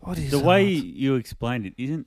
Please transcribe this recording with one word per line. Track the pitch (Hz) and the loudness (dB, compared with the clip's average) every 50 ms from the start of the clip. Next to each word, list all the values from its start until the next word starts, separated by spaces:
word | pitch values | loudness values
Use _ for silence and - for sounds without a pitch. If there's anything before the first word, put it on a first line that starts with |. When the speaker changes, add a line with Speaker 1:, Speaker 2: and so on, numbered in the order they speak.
Speaker 1:
What | - 175 180 165 | -10 -8 -6 -6
is | 151 139 | -4 0
Speaker 2:
the | 139 143 | 0 2
way | 139 170 185 196 196 202 185 | 4 6 6 6 6 4 2
Speaker 1:
art? | 151 - | 0 -2
Speaker 2:
you | 87 - - 135 135 135 | -4 -6 -2 0 0 0
explained | 127 113 - - - 117 117 123 120 101 | 0 -2 -6 -10 -6 -4 -4 -4 -4 -6
it, | 92 - - | -8 -8 -8
isn't | 127 135 160 160 - | -6 -6 -6 -6 -8